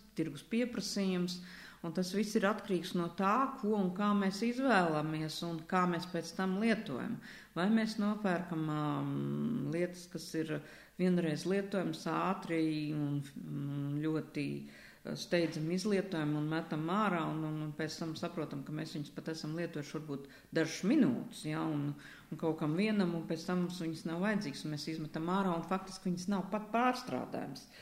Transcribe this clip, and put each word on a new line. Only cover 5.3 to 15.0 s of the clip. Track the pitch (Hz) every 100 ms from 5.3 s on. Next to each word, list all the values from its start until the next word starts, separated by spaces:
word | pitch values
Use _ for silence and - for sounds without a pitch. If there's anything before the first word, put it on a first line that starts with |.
| -
un | 170 165 165
kā | 185 180
mēs | 170 -
pēc | 170 165 -
tam | 190 190
lietojam. | 226 220 - 123 123 - - - -
Vai | 165 190
mēs | 226 220 214
nopērkam, | 202 208 202 175 180 160 156
ām, | 151 151 143 143 139 139 143 147 147 147
lietas, | 165 175 175 -
kas | 160 - 160
ir | 156 147 - - - -
vienreiz | 180 180 165 151
lietojams, | 170 196 196 196 165 156 170
ātri | 160 175 190 - 165 160 151 151
un, | 151 143 143 139 -
un | 160 147 143 143 143 147
ļoti, | 156 156 151 156 143 143
eh, | 143 - - -